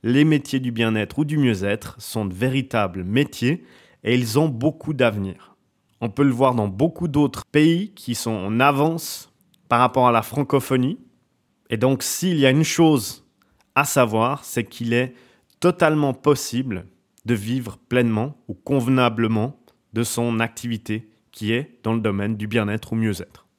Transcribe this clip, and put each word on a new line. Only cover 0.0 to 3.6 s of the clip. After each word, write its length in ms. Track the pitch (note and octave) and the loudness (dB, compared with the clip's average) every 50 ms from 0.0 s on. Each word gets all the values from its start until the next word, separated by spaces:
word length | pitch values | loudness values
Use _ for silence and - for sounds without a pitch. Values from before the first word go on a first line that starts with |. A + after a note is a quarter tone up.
les 220 | - A2+ B2 C#3 D3+ | 0 2 4 4 4
métiers 360 | D#3+ D#3 C#3+ C#3 - - C3+ | 4 4 2 0 -2 -4 -2
du 120 | C3 B2 | -2 -4
bien-être 460 | A#2 A2 A#2 A2+ A2 G#2+ G#2 - - C#3 | -2 0 0 0 2 0 -2 -2 -2 -4
ou 60 | D#3 | -4
du 120 | C#3+ D3+ | -2 0
mieux-être 600 | D3+ C#3 B2 A2 F#2 F#2+ G2+ G#2 A2 - - - - | 2 2 2 2 0 0 -2 -2 -4 -6 -14 -18 -16
sont 240 | - - - A2+ G#2 | -16 -10 -6 -6 -6
de 100 | F#2+ F2+ | -6 -4
véritables 720 | F#2 A#2 C3 C3 C3+ C3 C3+ - A#2 G#2 F#2 F2 F#2 F2+ | -2 -2 -2 -2 -2 -4 -2 -2 -2 -2 -2 -4 -8 -6
métiers 600 | F#2 G#2 C3 D3 - - - A#2 B2 D#3 F3+ | -2 0 0 0 0 -2 -2 -2 -2 -2 -2